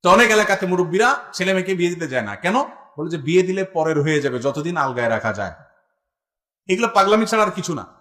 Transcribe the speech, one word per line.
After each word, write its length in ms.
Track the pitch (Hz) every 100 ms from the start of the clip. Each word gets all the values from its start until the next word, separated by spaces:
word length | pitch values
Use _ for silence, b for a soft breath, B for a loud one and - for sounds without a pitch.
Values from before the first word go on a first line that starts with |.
তো 60 | -
অনেক 220 | 196 233
এলাকাতে 340 | 214 202 190 190
মুরব্বীরা 540 | 180 170 180 240 269 -
ছেলে 200 | - 180
মেয়েকে 220 | 190 185 185
বিয়ে 140 | 175
দিতে 180 | 170 160
চায় 140 | 127
না। 140 | 107 101
কেন? 280 | 170 233
বলে 460 | 285 - - - 165
যে 80 | 165
বিয়ে 260 | 135 175
দিলে 200 | 185 190
পরের 380 | 190 170 160 151
হয়ে 200 | 143 151
যাবে, 180 | 139 123
যতদিন 380 | 131 143 156 175
আলগায় 320 | 135 123 120
রাখা 240 | 110 110
যায়। 180 | 104 95 - - _ _ _ _ _ _ _ _ _ -
এগুলো 200 | 185 226
পাগলামি 380 | 202 196 214 220
ছাড়া 180 | 220
আর 80 | 208
কিছু 220 | 190 175
না। 120 | 151 92 _